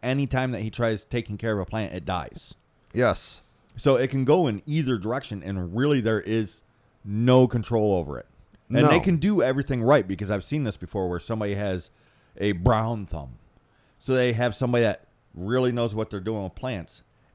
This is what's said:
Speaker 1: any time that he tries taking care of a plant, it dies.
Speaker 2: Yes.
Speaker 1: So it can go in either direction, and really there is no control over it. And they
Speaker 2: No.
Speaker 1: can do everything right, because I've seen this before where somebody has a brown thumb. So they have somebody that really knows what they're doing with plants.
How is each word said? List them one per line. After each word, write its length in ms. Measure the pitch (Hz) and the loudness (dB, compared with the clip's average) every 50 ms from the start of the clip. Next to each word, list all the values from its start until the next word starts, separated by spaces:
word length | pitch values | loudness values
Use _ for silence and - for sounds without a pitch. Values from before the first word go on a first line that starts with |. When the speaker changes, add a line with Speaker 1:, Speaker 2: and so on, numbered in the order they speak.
Speaker 1:
any 240 | - 127 131 143 139 | -4 -2 -2 -2 -2
time 240 | - 131 127 131 127 | -2 -2 -2 -2 -4
that 100 | 120 98 | -4 -6
he 80 | 107 110 | -6 -8
tries 340 | - - 120 113 110 101 - | -4 -2 -2 -2 -2 -4 -6
taking 320 | - - 120 110 - 104 101 | -6 -6 -6 -6 -6 -8 -6
care 140 | 113 113 | -4 -4
of 80 | 107 101 | -2 -4
a 40 | 87 - | -4 -4
plant, 220 | 113 110 104 - - | -6 -6 -6 -6 -8
it 100 | 92 - | -8 -6
dies. 500 | - 92 85 65 - - - - - - - _ _ _ _ _ _ | -6 -6 -6 -6 -8 -12 -16 -18 -18 -20 -20 _ _ _ _ _ _
Speaker 2:
Yes. 500 | - 117 127 110 82 - - - - - - _ _ _ _ _ - | 0 2 2 2 2 0 -4 -8 -10 -12 -14 _ _ _ _ _ -14
Speaker 1:
So 200 | - - 139 135 | -2 2 2 2
it 120 | 117 131 127 | 4 2 0
can 160 | 135 135 131 | 0 0 2
go 220 | 127 151 185 165 127 | 4 4 4 4 0
in 140 | 104 98 - | -2 -4 -4
either 320 | 147 147 165 143 127 123 98 | -4 -2 -2 0 0 -2 -2
direction, 440 | 90 110 123 139 - - 104 95 - | -2 -4 -6 -6 -8 -10 -12 -10 -8
and 320 | 95 98 95 90 82 92 | -6 -6 -4 -4 -4 -2
really 240 | 117 135 151 147 127 | 0 2 2 4 4
there 200 | 107 113 110 101 | 2 2 0 0
is 400 | - - 110 113 107 - - - _ _ _ _ _ _ _ _ - | 0 0 0 0 0 -2 -8 -16 _ _ _ _ _ _ _ _ -10
no 420 | 101 104 110 120 127 127 131 127 | -6 -2 2 4 6 8 8 8
control 460 | - - 117 104 - 120 110 107 104 98 | 6 4 0 -2 0 0 2 2 2 2
over 240 | 87 78 73 69 57 | 2 0 -4 -8 -10
it. 80 | - _ _ _ _ _ _ _ _ - | -12 _ _ _ _ _ _ _ _ 0
And 100 | 117 - 147 147 | 4 6 6 8
they 100 | 151 170 | 6 6
Speaker 2:
No. 20 | |
Speaker 1:
can 160 | - 196 170 147 | 4 2 2 2
do 240 | 156 208 208 170 | 2 2 2 2
everything 400 | 120 131 131 139 135 - 135 120 | 2 2 0 0 -2 -2 -2 0
right, 240 | 113 123 151 147 139 92 | 4 4 4 4 4 0
because 220 | 95 82 104 95 | -4 -4 -4 -2
I've 140 | 104 98 - | -4 -4 -4
seen 200 | - 147 151 139 | -4 -4 -2 -2
this 120 | 110 - | -4 -4
before 320 | - - - - 101 92 87 | -6 -10 -8 -4 -4 -2 -2
where 120 | 87 87 | -4 -4
somebody 340 | - - 113 107 107 101 98 | -4 -6 -4 -4 -2 -4 -4
has 360 | 101 104 101 92 90 - - _ _ _ _ _ _ _ _ _ - | -2 -2 -2 -4 -4 -6 -10 _ _ _ _ _ _ _ _ _ -2
a 140 | 98 104 | -2 0
brown 540 | 95 85 90 123 113 107 113 113 120 107 98 | 0 2 2 2 2 2 2 -2 -4 -6 -8
thumb. 280 | - 87 76 69 64 57 - _ _ _ _ _ _ _ _ _ _ _ _ | -8 -10 -10 -10 -12 -16 -20 _ _ _ _ _ _ _ _ _ _ _ _
So 160 | - 131 131 | -4 0 2
they 180 | 127 123 123 | 2 2 2
have 240 | 113 117 123 120 107 | 2 0 0 -2 -2
somebody 260 | - 131 120 123 120 117 | -2 -2 0 2 2 2
that 200 | 107 - - _ _ _ _ _ _ - | 2 0 -4 _ _ _ _ _ _ -14
really 360 | 82 90 104 123 131 127 123 | -10 -4 -2 0 2 2 2
knows 220 | 120 120 117 110 107 | 0 0 -2 -2 -2
what 160 | 110 110 - | -4 -4 -4
they're 100 | 107 98 | -6 -6
doing 220 | 90 107 113 104 95 | -4 -4 -4 -4 -6
with 100 | 90 - | -8 -10
plants. 480 | - - 131 117 92 80 - - - _ _ _ _ _ _ | -10 -10 -8 -8 -8 -10 -12 -18 -20 _ _ _ _ _ _